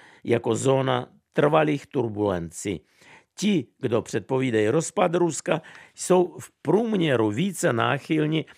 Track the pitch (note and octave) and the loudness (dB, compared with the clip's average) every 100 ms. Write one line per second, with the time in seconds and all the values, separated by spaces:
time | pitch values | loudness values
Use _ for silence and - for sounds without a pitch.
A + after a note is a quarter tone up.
0 | - - - A#2 A#2+ A2 A#2+ C3+ C3 B2+ | -18 -14 -2 0 0 0 2 0 0 -2
1 | B2+ _ _ - D3 D#3 D#3 D3 - C#3 | -4 _ _ 0 2 4 2 -2 -4 -4
2 | A#2 G#2 G#2 F2+ E2 - G#2 F2 - _ | -4 -2 0 0 -4 -8 -6 -6 -10 _
3 | - - _ - G3 F#3+ - _ B2 A2 | -20 -20 _ -4 0 0 -2 _ -2 -2
4 | - A#2 F#2+ C3 C3 A2 G#2+ D3 D#3 - | -2 -6 -2 -2 0 2 2 2 -2 0
5 | F3+ E3 F3 - - D#3+ - - - - | 0 2 0 -2 -4 -4 -4 -20 -20 -12
6 | - F3+ F3+ - - _ - F#3 A#3 G#3+ | 2 2 2 -4 -20 _ 0 0 2 0
7 | E3 B2 G#2+ G#2 G3 E3+ E3+ A#2 A#2 C3+ | 2 2 2 0 -2 -2 0 0 0 -2
8 | - D#3 D3+ D#3 - | -2 -2 0 -2 -4